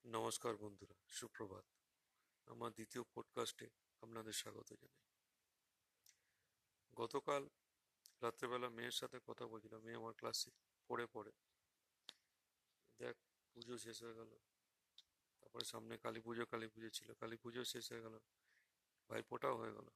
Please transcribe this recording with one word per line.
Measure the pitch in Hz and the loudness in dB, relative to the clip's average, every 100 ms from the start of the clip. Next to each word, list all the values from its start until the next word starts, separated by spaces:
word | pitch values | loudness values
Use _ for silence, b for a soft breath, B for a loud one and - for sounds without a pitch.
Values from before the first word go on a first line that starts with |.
| 120 | 4
নমস্কার | 113 113 - 123 104 | 4 4 4 2 2
বন্ধুরা, | 104 98 98 104 _ | -2 -6 -14 -14 _
সুপ্রভাত। | - 120 - 104 95 - _ _ _ _ b b b - | -6 -4 -2 -4 -4 -10 _ _ _ _ b b b -10
আমার | 120 117 | -2 0
দ্বিতীয় | 110 110 123 117 | 0 -2 -2 -2
পডকাস্টে | - - - 113 - 113 _ _ _ | -6 -2 2 2 0 -10 _ _ _
আপনাদের | 117 113 110 | -6 -4 0
স্বাগত | 101 107 107 - | 0 0 -6 -10
জানাই। | - - _ _ _ _ _ _ _ _ _ _ _ - B B B B B _ _ _ | -14 -14 _ _ _ _ _ _ _ _ _ _ _ -20 B B B B B _ _ _
গতকাল | - 117 143 - 143 143 _ _ _ _ _ - _ | 0 4 4 6 4 4 _ _ _ _ _ -20 _
রাত্রেবেলা | 120 - 123 123 123 | 2 4 2 4 2
মেয়ের | 113 120 | 0 0
সাথে | - 123 127 - | 2 0 -4 -6
কথা | 117 120 | -4 -4
বলছিলাম, | 113 107 110 | -4 -8 -10
মেয়ে | 110 117 | -4 -2
আমার | 113 | -2
ক্লাসে | - 117 113 - - _ _ - | 0 0 2 0 -6 _ _ 2
পড়ে | 120 117 | 4 4
পড়ে, | 113 107 - _ _ _ _ _ _ - - _ _ _ _ _ _ _ 113 | 0 -4 -10 _ _ _ _ _ _ -14 -14 _ _ _ _ _ _ _ -4
"দেখ, | 123 117 _ _ _ | -4 -4 _ _ _
পুজো | 117 110 120 | -12 -6 -4
শেষ | 110 110 | -4 -6
হয়ে | 117 | -8
গেল, | 113 113 113 _ _ _ _ _ - _ _ _ _ | -8 -12 -14 _ _ _ _ _ -20 _ _ _ _
তারপরে | - 117 | -8 -2
সামনে | 117 113 113 113 | 0 -2 -4 -2
কালী | 120 113 | -2 -2
পুজো, | 113 117 120 | -4 -2 0
কালী | 117 113 | 0 -4
পুজো | 110 113 | -6 -6
ছিল, | - 113 | -6 -6
কালী | 117 113 117 | -6 -4 -4
পুজো | 120 120 | -4 -2
শেষ | 120 123 113 | 0 -2 -4
হয়ে | 117 | -4
গেল, | 113 110 _ _ b b b b _ _ _ | -6 -10 _ _ b b b b _ _ _
ভাইফোঁটাও | 113 - 123 135 120 | 0 2 4 4 4
হয়ে | 113 | 2
গেল | 107 113 | -4 -10